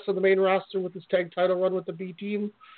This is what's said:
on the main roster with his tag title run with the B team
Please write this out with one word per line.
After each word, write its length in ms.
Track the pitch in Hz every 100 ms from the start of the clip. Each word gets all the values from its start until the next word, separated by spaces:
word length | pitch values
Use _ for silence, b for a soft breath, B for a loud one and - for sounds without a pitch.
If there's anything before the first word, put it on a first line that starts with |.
| -
on 80 | 185
the 60 |
main 180 | 190 190
roster 400 | 190 190 - 190
with 140 | 180
his 100 | 180 -
tag 220 | 180 170 180
title 220 | 185 180
run 160 | 185
with 120 | 185 180
the 60 |
B 220 | 165 185
team 380 | 170 202 208 208 - B